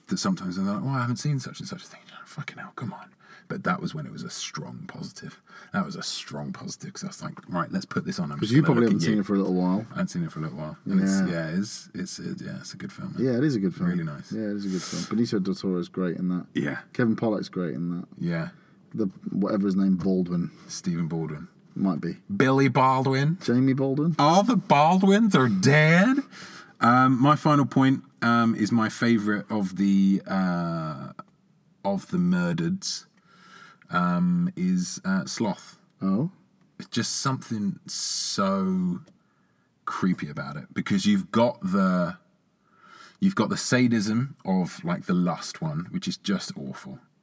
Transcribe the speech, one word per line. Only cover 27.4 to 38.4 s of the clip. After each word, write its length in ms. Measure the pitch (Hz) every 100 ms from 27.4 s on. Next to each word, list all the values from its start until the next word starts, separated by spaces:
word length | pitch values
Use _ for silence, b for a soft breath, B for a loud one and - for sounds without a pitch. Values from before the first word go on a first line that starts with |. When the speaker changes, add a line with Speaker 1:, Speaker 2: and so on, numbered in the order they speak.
| 156 147 123
Speaker 1:
point, 360 | 135 131 135 - -
um, 320 | 117 117 117
is 160 | 104 101
my 160 | 113 113
favourite 560 | - 117 113 104 104 -
of 260 | 110 95 92
the, 460 | 101 98 98 95 -
uh, 840 | 95 92 87 85 82 78 69 67 - - _ _ _ _ _
of 240 | 98 98 -
the 60 | 90
murdereds, 880 | 90 90 87 85 85 95 - - - _ B B B B B B B
um, 600 | 90 87 87 90 87 90 -
is, 440 | 92 90 92 -
uh, 200 | 95 95 -
Sloth. 520 | - 107 90 - - _ -
Speaker 2:
Oh. 280 | 98 98 165 - _ _ _ -
Speaker 1:
It's 100 | -
just 280 | 120 104 -
something 580 | 139 131 - 113 101 - -
so 1120 | - - - - -